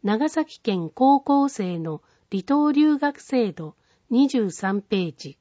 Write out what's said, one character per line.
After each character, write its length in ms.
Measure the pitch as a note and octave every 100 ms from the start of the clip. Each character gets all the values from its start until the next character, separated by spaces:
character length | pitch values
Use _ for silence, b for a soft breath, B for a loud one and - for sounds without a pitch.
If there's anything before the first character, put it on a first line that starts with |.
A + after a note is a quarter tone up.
長 260 | G3 G#3+ D4+
崎 300 | E4 D#4 -
県 280 | - F#3+ E3
高 320 | - C4 C#4
校 260 | C#4 C#4 C#4
生 300 | - F#3 E3+
の 220 | D#3+ D3+ _ _ _
離 120 | G3
島 280 | F3+ C#4+ D4
留 260 | D4 D4+ D4
学 220 | C#4+ C#4+
制 320 | - C4 A3
度、 240 | E3 D#3 - _ _ _
二 160 | A#3+ C#4
十 240 | C4+ G#3
三 300 | - F#3+ G3+
ペ 160 | G3 G3
ー 180 | F3 -
ジ。 220 | C#3+ -